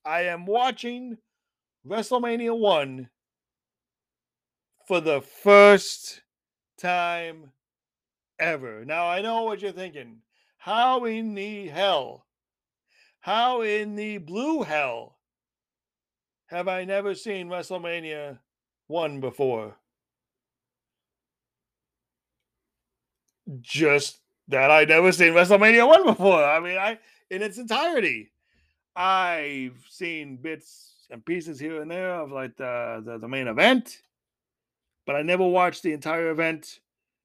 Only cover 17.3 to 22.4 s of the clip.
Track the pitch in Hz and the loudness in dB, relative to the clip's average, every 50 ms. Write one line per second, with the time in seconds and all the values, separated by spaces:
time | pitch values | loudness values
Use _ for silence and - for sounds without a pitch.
17.3 | 202 190 180 175 180 180 160 - 185 180 170 170 170 170 160 156 151 151 147 143 | -8 -8 -8 -8 -10 -10 -8 -8 -10 -10 -8 -8 -8 -8 -8 -10 -10 -10 -12 -14
18.3 | 135 - _ _ _ _ _ _ _ _ _ _ 151 170 160 151 143 139 131 127 | -14 -18 _ _ _ _ _ _ _ _ _ _ -4 -4 -4 -4 -6 -6 -8 -8
19.3 | 123 - 139 131 120 113 107 104 104 _ _ _ _ _ _ _ _ _ _ _ | -4 -2 -2 -2 0 -2 -6 -10 -14 _ _ _ _ _ _ _ _ _ _ _
20.3 | _ _ _ _ _ _ _ _ _ _ _ _ _ _ _ _ _ _ _ _ | _ _ _ _ _ _ _ _ _ _ _ _ _ _ _ _ _ _ _ _
21.3 | _ _ _ _ _ _ _ _ _ _ _ _ _ _ _ _ _ _ _ _ | _ _ _ _ _ _ _ _ _ _ _ _ _ _ _ _ _ _ _ _
22.3 | _ _ | _ _